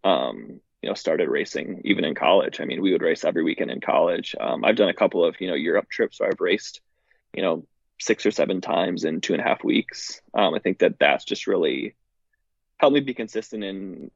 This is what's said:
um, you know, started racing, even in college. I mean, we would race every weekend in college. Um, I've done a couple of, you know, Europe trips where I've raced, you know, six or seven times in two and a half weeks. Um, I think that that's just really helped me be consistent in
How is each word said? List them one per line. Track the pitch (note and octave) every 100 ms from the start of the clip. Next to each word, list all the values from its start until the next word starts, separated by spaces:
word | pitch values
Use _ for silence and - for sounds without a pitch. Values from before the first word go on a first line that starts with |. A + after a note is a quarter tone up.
um, | F#2+ D#2 C2 G#1+ A1 - _ _
you | -
know, |
started | - - D#2+ E2+
racing, | D2 D2 - - -
even | - D3
in | D2+
college. | - C#2 F#2+ - -
I | C#2+
mean, | D2+
we | F#2+
would | F2+
race | E2 -
every | - E2
weekend | D#2+ - G#2
in | B1
college. | - - E2+ E2+ - -
Um, | - -
I've | - A2
done | G2
a |
couple | - F#2+ F2+
of, | E2+ -
you | F#2
know, |
Europe | D2+ D#2+ F#2+ -
trips | - - -
where | G2+
I've | F#2
raced, | F2+ G2+ - - _ _ _ _ _
you | -
know, | F2+ E2 - _ _ _
six | - A2
or | -
seven | - - F#2
times | - F2 F2 E2+
in | D#2+ D#2+
two | -
and | E2
a |
half | - -
weeks. | - - - - - - _
Um, | - F#2+
I | D#2
think | F2+ F#2+
that | - -
that's | C#2 C#2
just | - G2+ -
really | F#2 D#2+ C2+ - _ _ _ _ _ _ _ _ _
helped | D3
me | C#3+
be | C3+
consistent | B2 A2 A2 - A2
in | G2 G2 F#2+ E2 -